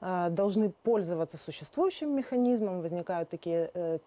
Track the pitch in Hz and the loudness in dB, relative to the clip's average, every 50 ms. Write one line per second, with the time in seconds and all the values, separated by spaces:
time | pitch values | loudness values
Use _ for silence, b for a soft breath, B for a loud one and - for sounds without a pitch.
0 | - 185 185 180 175 170 170 170 196 208 185 220 214 196 165 _ - 226 233 214 | -4 -2 0 0 2 0 2 2 2 2 4 4 2 2 0 _ 0 2 2 2
1 | 185 165 175 160 165 - - 156 - - 151 - 156 - - 285 359 381 - - | 2 0 0 -2 -2 -2 -4 -10 -10 -10 -10 -8 -8 -6 0 2 2 2 0 -2
2 | 311 294 285 269 247 - 262 247 247 247 247 226 214 196 185 180 165 165 170 175 | -4 -2 -2 -2 -2 0 0 2 4 4 4 2 2 -2 -2 -2 -4 -4 -4 -4
3 | 170 - 185 170 165 - - 160 - 175 170 170 165 160 - 180 170 165 165 156 | -4 -2 -2 -2 -2 -4 -6 -6 -4 0 0 0 0 0 -2 -4 -2 -2 -2 -2
4 | - | -4